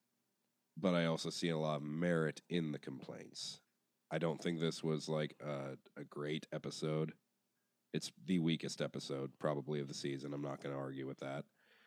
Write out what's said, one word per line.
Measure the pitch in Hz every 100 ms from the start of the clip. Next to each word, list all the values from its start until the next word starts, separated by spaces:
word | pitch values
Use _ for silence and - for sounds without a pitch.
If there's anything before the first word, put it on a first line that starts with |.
| _ _ _ _ _ _ _ -
but | 92
I | 87 82
also | 80 85
see | 80 87
a | 80
lot | 78 76
of |
merit | 73 78 87 85 78 73 -
in | 87 80
the | 71
complaints. | - 65 - - - - - - _ _ _ _ -
I | 85
don't | 82 76
think | 87 82
this | 82 80
was, | 82 78 73
like, | 78 76 -
a, | 76 71 69 67 - -
a |
great | 71 - 73 78 -
episode. | 76 78 - 78 76 78 - _ _ _ _ _ _ _
It's | - - - -
the | 92
weakest | 82 78 - -
episode | 71 - - 69 69 -
probably | 78 73 67 76
of | 69
the |
season. | 69 73 67 71
I'm | 71
not | 71 69
gonna | 73 69
argue | 67 67 67
with | 67
that. | 69 69 - _ _ -